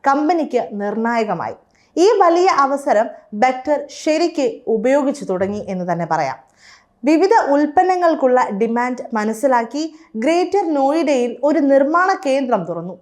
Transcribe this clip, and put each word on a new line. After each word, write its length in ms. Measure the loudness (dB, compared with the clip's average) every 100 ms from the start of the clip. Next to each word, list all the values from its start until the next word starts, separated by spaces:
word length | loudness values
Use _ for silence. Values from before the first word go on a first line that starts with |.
| 2
കമ്പനിക്ക് 540 | 0 2 0 0 -2 -4 -6
നിർണായകമായി. 760 | -6 -4 -2 -2 -2 -4 -6 -10 _ _ _ 2 2
ഈ 20 | 4
വലിയ 260 | 2 2 2 2 0
അവസരം 440 | -2 0 0 -2 -8 _ -2
ബെക്ടർ 340 | -2 -2 -4 -4 -4 -6
ശരിക്ക് 440 | -2 0 0 -2 -4 -4 -4 -2
ഉപയോഗിച്ചു 500 | 2 2 0 -4 -6
തുടങ്ങി 300 | -4 -2 -4 -8
എന്ന് 120 | -6 -4
തന്നെ 160 | -4 -2
പറയാം. 260 | -2 -2 -6 _ _ -20 -20 _ _ 2
വിവിധ 260 | 2 4 2 4
ഉൽപ്പന്നങ്ങൾക്കുള്ള 840 | 2 2 2 2 2 2 2 2 2 0 -2
ഡിമാൻഡ് 460 | -2 -2 -4 -6 -6 -4
മനസ്സിലാക്കി 680 | -4 -2 2 2 0 -6 -8 -10 _ -4
ഗ്രേറ്റർ 420 | 0 2 2 0 0 0
നോയിഡയിൽ 560 | 2 2 0 0 0 -2 0
ഒരു 120 | 2 4
നിർമ്മാണ 380 | 4 4 2 2 0 0
കേന്ദ്രം 360 | 0 0 -2 -2
തുറന്നു. 260 | -8 -8 -14